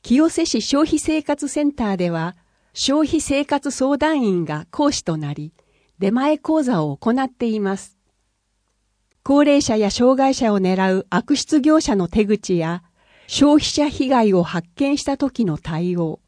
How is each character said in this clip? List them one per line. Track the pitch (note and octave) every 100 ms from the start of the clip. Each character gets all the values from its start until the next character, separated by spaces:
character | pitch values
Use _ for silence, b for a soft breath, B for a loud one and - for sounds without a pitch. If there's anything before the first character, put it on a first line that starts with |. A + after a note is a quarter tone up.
清 | - B3 D#4+
瀬 | - E4
市 | A#3
消 | - C#4
費 | D#4 D#4
生 | - D#4
活 | D4+ C#4+ D4
セ | D4+
ン | D4
タ | C#4+ G#3+
ー | F#3+
で | F3
は、 | E3 E3 - _ _ _
消 | - - C#4+ D#4
費 | D#4+
生 | - C#4
活 | C#4+ C#4+ C#4+
相 | - C4 C#4+
談 | D4+ D4+
員 | A3 F3+ D#3
が | D3+ D#3
講 | - C#4+
師 | -
と | - D#3+
な | D3
り、 | C#3+ D3+ _ _ _ _ _
出 | G3
前 | A#3 C#4+ D4+
講 | - D#4
座 | B3 G3
を | D3+ C#3
行 | A3 B3+
っ | C4
て | _ A#3
い | A3
ま | G3 F#3+
す。 | - _ _ _ _ _ _ _ _ _ _ _ _ _
高 | - C#4
齢 | D4 C#4+
者 | C#4+ A3
や | G3+
障 | - B3 C4
害 | C4+ C4+
者 | A#3+
を | G#3
狙 | F#3 F#3 F#3+
う | F#3+ -
悪 | F3 - C#4+
質 | - D#4
業 | C#4+ D#4
者 | D#4 G3+
の | F3
手 | A3+ G3+
口 | G#3 - F3
や、 | D#3+ E3+ b b b b b
消 | - C#4+ D4+
費 | -
者 | - D4
被 | - C4
害 | C4 G#3+
を | F#3
発 | E3+ F3 - -
見 | C#4 C#4+
し | -
た | C#4
時 | C#4 - G#3
の | D3+
対 | - D#3+ F3 F3
応 | E3 D#3